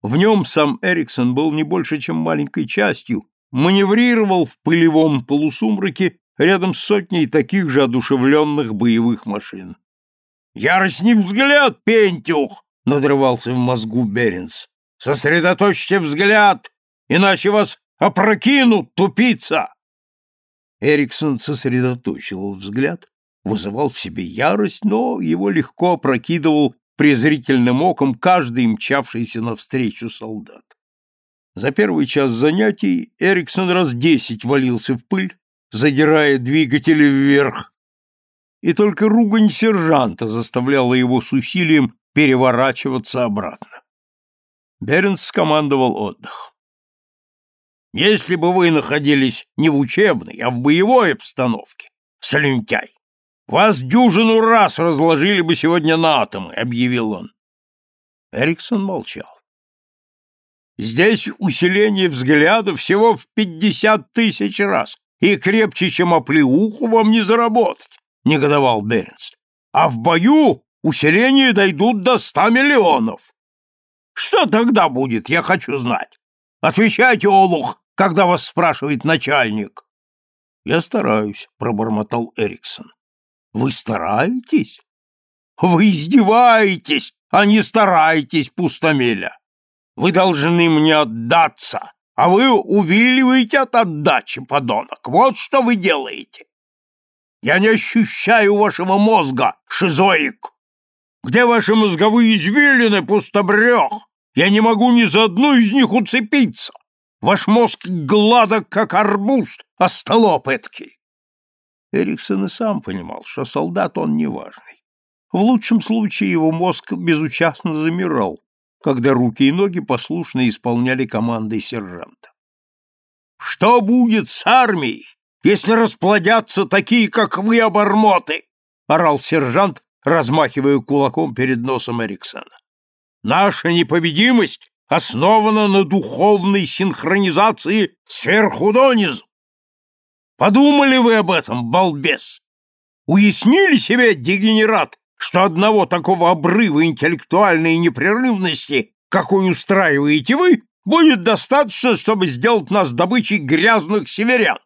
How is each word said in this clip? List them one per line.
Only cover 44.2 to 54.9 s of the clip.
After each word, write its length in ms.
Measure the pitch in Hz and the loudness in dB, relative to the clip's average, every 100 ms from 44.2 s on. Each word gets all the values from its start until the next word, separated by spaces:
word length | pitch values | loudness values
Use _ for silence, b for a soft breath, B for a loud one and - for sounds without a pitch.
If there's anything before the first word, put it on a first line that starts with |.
| _ _ _ _ _ _ | _ _ _ _ _ _
Бернс 420 | 104 160 196 190 | -2 0 0 -2
скомандовал 760 | - - 170 151 147 139 127 - | -4 -2 0 0 0 0 0 -2
отдых. 580 | 104 - - - - _ _ _ _ _ _ _ _ _ _ _ _ _ _ | -6 -10 -18 -18 -20 _ _ _ _ _ _ _ _ _ _ _ _ _ _
«Если 440 | 104 185 214 - 180 | -2 0 0 -2 -2
бы 160 | 170 | 0
вы 180 | 185 175 | 2 2
находились 760 | 156 - 147 143 143 131 110 - - | 2 0 -2 0 2 0 -4 -12 -2
не 120 | 156 | 0
в 100 | 143 | 2
учебной, 580 | 135 - 208 165 - - | -2 2 2 0 -6 -6
а 120 | 117 | -6
в 100 | 123 | -2
боевой 520 | 135 160 202 254 196 | 0 2 4 2 2
обстановке, 800 | 123 - - 127 110 - - - _ _ _ | -2 -8 -4 -4 -4 -10 -20 -20 _ _ _
слюнтяй, 720 | - 147 143 127 107 117 - _ _ _ _ _ - | -4 0 0 -2 -2 -6 -6 _ _ _ _ _ -4
вас 340 | 135 214 151 | 0 2 0
дюжину 600 | 127 220 247 180 226 226 | 0 2 4 2 2 2
раз 380 | 220 233 190 - | 2 2 2 0
разложили 600 | 170 | -2